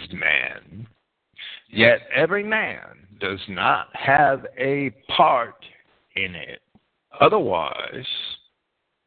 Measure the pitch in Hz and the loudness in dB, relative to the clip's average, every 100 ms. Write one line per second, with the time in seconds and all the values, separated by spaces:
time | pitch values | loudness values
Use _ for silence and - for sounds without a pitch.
0 | 82 85 80 71 64 - 71 92 117 _ | -14 -4 0 0 0 -8 -16 -18 -18 _
1 | _ _ _ - - - _ 110 117 110 | _ _ _ -20 -18 -18 _ 4 6 6
2 | - 131 160 202 208 220 165 71 50 62 | 2 0 2 0 -2 -2 -2 -8 -16 -20
3 | 92 - 95 95 104 90 113 139 - - | -20 -8 -6 -6 -8 -2 0 0 -2 -4
4 | 135 143 143 131 123 - 135 143 135 - | 2 4 4 0 -6 -6 -2 -2 -4 -8
5 | - - 165 131 113 - - - _ _ | -2 2 4 4 -2 -8 -20 -20 _ _
6 | _ 98 95 85 71 65 _ _ _ _ | _ -6 -6 -8 -14 -16 _ _ _ _
7 | _ 143 147 214 120 85 76 - - - | _ 2 4 4 0 -2 -2 -6 -10 -10
8 | 127 - - - _ _ _ _ _ _ | -10 -10 -10 -16 _ _ _ _ _ _